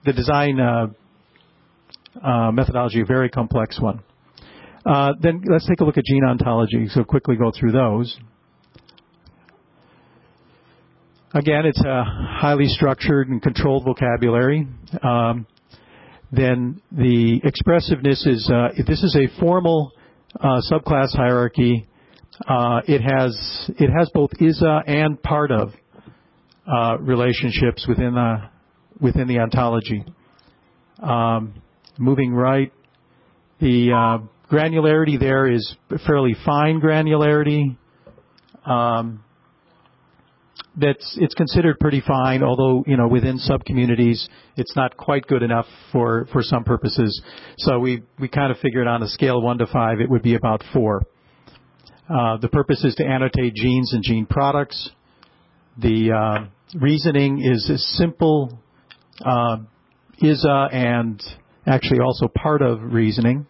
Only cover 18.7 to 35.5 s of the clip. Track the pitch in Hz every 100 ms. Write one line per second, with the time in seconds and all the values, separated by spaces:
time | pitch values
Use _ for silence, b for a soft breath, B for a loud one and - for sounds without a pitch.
18.7 | - - 156 190 139 135 - 170 180 175
19.7 | 165 143 b b b b - 139 127 -
20.7 | 156 - 147 135 - 123 123 120 - 123
21.7 | 120 107 b b b b - - 131 120
22.7 | 120 - 143 120 135 127 113 - - -
23.7 | - 143 160 165 - 143 - 160 156 165
24.7 | 156 151 147 156 147 - 151 147 113 104
25.7 | - _ b b b b b b _ -
26.7 | 127 117 113 131 123 123 117 127 - 123
27.7 | - - 110 123 123 117 110 104 _ _
28.7 | _ _ - 135 147 127 123 113 127 120
29.7 | 117 - 107 - - b b b b b
30.7 | b b _ 202 120 113 113 110 101 -
31.7 | _ _ - 127 139 127 123 127 135 135
32.7 | _ _ _ _ b b b _ _ 131
33.7 | 123 120 120 117 113 110 _ _ 147 160
34.7 | 160 156 156 156 139 135 135 135